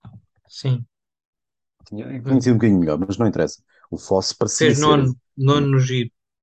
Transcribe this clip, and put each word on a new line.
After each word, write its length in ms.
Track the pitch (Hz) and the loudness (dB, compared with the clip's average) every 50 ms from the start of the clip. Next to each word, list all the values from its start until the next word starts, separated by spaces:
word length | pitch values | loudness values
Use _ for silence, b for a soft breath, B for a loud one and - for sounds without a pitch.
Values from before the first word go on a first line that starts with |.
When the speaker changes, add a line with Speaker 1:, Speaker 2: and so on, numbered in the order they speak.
| - - - - _ _ _ _ _ _ | -20 -20 -20 -20 _ _ _ _ _ _
Speaker 1:
Sim. 380 | - - - 135 127 120 117 - _ _ _ _ _ _ _ _ _ _ _ _ _ _ _ _ _ _ _ _ | -16 -8 -4 -2 -2 -2 -4 -10 _ _ _ _ _ _ _ _ _ _ _ _ _ _ _ _ _ _ _ _
Speaker 2:
Tinha 340 | 104 104 120 127 135 131 117 | -14 -12 -12 -12 -12 -10 -2
conhecido 300 | 131 135 131 123 127 123 | 0 0 2 4 4 2
um 20 | 110 | 4
bocadinho 220 | 110 110 101 92 | 4 4 4 4
melhor, 180 | 87 78 76 76 | 2 0 0 -2
mas 180 | 90 95 98 92 | -4 -4 -2 -2
não 100 | 120 104 | -2 0
interessa. 340 | 76 - 80 76 - - _ b b b b b | 0 0 -2 -4 -4 -8 _ b b b b b
O 60 | - 80 | -14 -14
Fosse 360 | - - 98 95 92 - - | -6 -2 -2 -2 -2 -2 -4
parecia 380 | - 107 107 - - 160 156 143 | -4 -4 -4 -2 0 2 2 2
Speaker 1:
Fez 20 | |
Speaker 2:
ser 220 | 139 151 151 151 143 | 2 2 2 2 2
Speaker 1:
nono, 200 | 135 127 123 - _ _ _ | 2 0 -2 -6 _ _ _
nono 320 | - 135 135 143 147 143 139 | -2 0 2 2 2 2 2
no 80 | 139 131 | 2 0
giro. 320 | 127 127 127 127 117 117 - _ _ _ _ _ | 0 0 -2 -4 -4 -6 -10 _ _ _ _ _